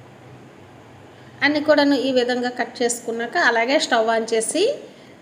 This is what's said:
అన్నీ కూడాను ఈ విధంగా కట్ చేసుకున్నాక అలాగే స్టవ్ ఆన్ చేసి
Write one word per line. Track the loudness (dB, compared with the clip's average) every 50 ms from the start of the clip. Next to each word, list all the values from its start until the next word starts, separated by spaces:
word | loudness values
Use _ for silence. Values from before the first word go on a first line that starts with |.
| -20 -20 -20 -20 -20 -20 -20 -20 -20 -20 -20 -20 -20 -20 -20 -20 -20 -20 -20 -20 -20 -20 -20 -20 -20 -20 -8 -4 -2
అన్నీ | 0 0 0
కూడాను | 2 4 4 4 6 4 2
ఈ | 2 0 2
విధంగా | 2 2 2 2 0 -2 -2 -4
కట్ | -4 -4 -6 -8 -4 -4
చేసుకున్నాక | -4 -4 -4 -4 -6 -8 -8 -6 -8 -4 -2 0
అలాగే | 2 2 2 2 0 2 0 0
స్టవ్ | 0 0 0 0 2 2
ఆన్ | 0 -2 -2 -2 -2
చేసి | -2 -2 -2 -2 0 0 0 -2 -4 -10 -16 -20 -20 -20 -20 -20 -20